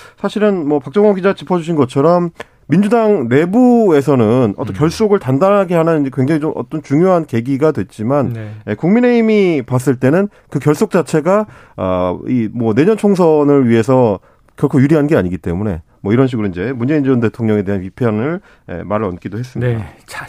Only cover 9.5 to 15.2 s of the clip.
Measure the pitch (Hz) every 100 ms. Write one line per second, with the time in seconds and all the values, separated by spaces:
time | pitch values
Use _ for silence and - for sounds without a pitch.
9.5 | 151 - 127 143 127 131 170 202 - _
10.5 | 143 147 151 214 185 151 160 156 208 208
11.5 | - - - 95 92 90 87 - 127 110
12.5 | 123 113 107 180 214 202 185 165 156 143
13.5 | 143 120 117 113 127 117 95 - _ _
14.5 | - 147 139 135 156 147 143